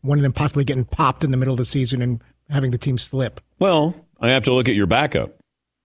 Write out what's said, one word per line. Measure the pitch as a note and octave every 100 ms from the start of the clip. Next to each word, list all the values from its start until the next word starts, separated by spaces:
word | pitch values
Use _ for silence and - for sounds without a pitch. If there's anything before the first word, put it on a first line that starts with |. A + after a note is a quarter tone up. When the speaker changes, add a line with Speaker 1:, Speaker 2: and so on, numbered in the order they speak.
Speaker 1:
one | C3+ C#3+
of |
them | C#3
possibly | B2 D3 C#3+
getting | C#3 C3 A#2
popped | - C#3+ - D3
in |
the | B2+
middle | C3
of | B2
the | B2
season | C#3 B2 B2+
and | B2 A#2 - _ -
having | C#3+ C3
the | A#2+
team | C#3+ B2
slip? | - C3+ B2 - - -
Speaker 2:
Well, | F#3+ E3 D#3 F3 - _
I | A#2
have | C3 A#2+
to |
look | B2+ B2
at | G2+
your | F#2+
backup. | A#2 D3 D2+ A#1 - _ _ _ _